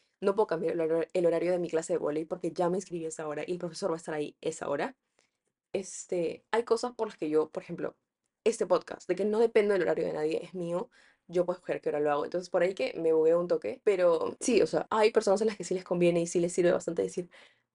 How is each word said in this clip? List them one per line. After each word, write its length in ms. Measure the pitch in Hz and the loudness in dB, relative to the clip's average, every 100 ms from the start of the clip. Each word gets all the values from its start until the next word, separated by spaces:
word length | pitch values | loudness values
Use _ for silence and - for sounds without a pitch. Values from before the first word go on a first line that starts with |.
| _ _ | _ _
no 140 | 196 | 0
puedo 120 | 202 214 | 0 0
cambiar 280 | 165 165 | -2 -2
el 60 | 175 | -2
hor-, 280 | 160 165 160 | 0 0 -2
el 140 | 185 170 | 0 2
horario 260 | 165 170 | 2 2
de 60 | 180 | 0
mi 100 | 170 | -2
clase 240 | 160 165 | -4 -2
de 40 | 170 | -2
vóley 260 | 147 151 | -2 -4
porque 280 | 160 180 170 | -6 -6 -6
ya 180 | 151 175 | -2 0
me 80 | 185 | 0
inscribí 260 | 202 170 | -4 -8
a 40 | 160 | -8
esa 200 | - 156 | -8 -8
hora 160 | 147 143 | -6 -6
y 60 | |
el 60 | 180 | -6
profesor 320 | 175 175 196 | -6 -6 -4
va 60 | 165 | -4
a 20 | |
estar 160 | - | -6
ahí 220 | 156 147 - | -6 -6 -6
esa 280 | 160 156 - | -8 -6 -6
hora. 280 | 143 220 - _ _ _ _ _ _ _ | -4 -4 -8 _ _ _ _ _ _ _
Este, 720 | 196 190 - - 180 165 - _ | -8 -8 -12 -6 -2 -2 -6 _
hay 100 | 220 | -2
cosas 280 | 233 233 247 | 2 0 0
por 140 | 240 220 | -6 -8
las 80 | - | -4
que 120 | 156 | 0
yo, 220 | 156 156 | 0 0
por 120 | - | -4
ejemplo, 340 | - 175 156 - _ _ _ _ | -10 -8 -8 -10 _ _ _ _
este 220 | - 233 190 | -2 0 0
podcast, 420 | 175 - - - | 0 0 -10 -4
de 80 | 180 | -2
que 80 | |
no 160 | 208 214 | 0 2
dependo 320 | 233 226 208 | 2 4 2
del 80 | 196 | 2
horario 240 | 160 160 170 | 2 0 -2
de 60 | |
nadie, 280 | 156 151 165 | -2 -2 -4
es 100 | 175 | -6
mío, 360 | 180 170 170 233 _ _ _ - | -8 -6 -6 -6 _ _ _ -6
yo 180 | 175 175 | -2 -2
puedo 100 | 180 | -4
escoger 240 | - 151 | -6 -6
qué 80 | 160 | -4
hora 120 | 151 | 0
lo 100 | 151 | 0
hago. 120 | 147 | 0
Entonces, 260 | - 175 180 | -2 -6 -2
por 120 | 185 | 0
ahí 120 | 175 | 0
que 200 | 196 254 - | 0 -4 0
me 160 | 165 | 2
bugueo 280 | 160 160 170 | 4 6 4
un 80 | 175 | 2
toque. 320 | 165 208 254 | -2 -2 -2
Pero 520 | - 190 180 165 - - | 2 4 4 4 0 -2
sí, 220 | - 214 | 2 4
o 40 | 165 | 4
sea, 200 | 160 - | 0 0
hay 200 | 220 214 | 4 4
personas 320 | 220 208 196 | 4 4 2
a 40 | 220 | 2
las 100 | 202 | -2
que 80 | |
sí 100 | 180 | -4
les 100 | 185 | -6
conviene 360 | - 180 175 170 | -2 2 4 4
y 60 | 170 | 2
sí 140 | 180 | 0
les 120 | 175 | 0
sirve 200 | 180 175 | 2 2
bastante 300 | - - 170 | 2 0 -2
decir, 280 | 190 180 175 - - _ _ | -2 -4 -10 -14 -20 _ _